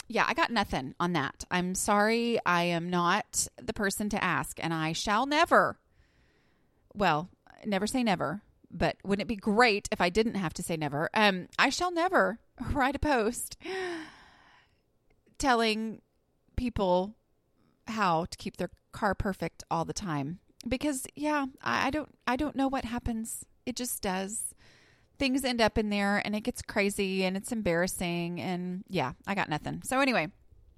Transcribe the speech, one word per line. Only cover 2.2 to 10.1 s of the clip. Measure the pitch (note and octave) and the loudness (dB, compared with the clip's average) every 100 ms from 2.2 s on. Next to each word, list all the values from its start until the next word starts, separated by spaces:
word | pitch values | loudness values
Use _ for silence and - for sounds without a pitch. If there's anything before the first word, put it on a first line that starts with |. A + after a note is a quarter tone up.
| A#3 A#3 | 2 0
I | - F3 | 2 2
am | F3 E3+ F3 | 2 0 0
not | F3+ F3 G3 - - - - | 0 2 2 0 -4 -4 -6
the | - | -8
person | A3+ G3 - G#3 | -2 -2 -2 -2
to | G#3 | 0
ask, | F#3 D3+ - - | 0 0 -2 -6
and | E3 | -4
I | E3 D#3+ | -2 -2
shall | E3 - G#3 | -2 0 0
never, | C4+ D4 F4 B3 D#3 - _ _ _ _ _ _ _ _ _ _ _ | 2 2 6 6 6 0 _ _ _ _ _ _ _ _ _ _ _
well, | G3+ F#3+ D3+ F3 - _ - | 0 2 2 0 -12 _ -12
never | - G3 G#3+ | -2 0 0
say | C4 | 0
never, | A#3 E3+ C#3 F#3+ - _ _ | 2 2 0 -4 -10 _ _
but | F3 E3 - | 0 0 0
wouldn't | F#3 G3+ F#3+ | -2 -2 -2
it | |
be | G#3+ | -2
great | A3 G#3 B3 G3+ - | 0 6 6 4 0
if | - | 0
I | F3 | 2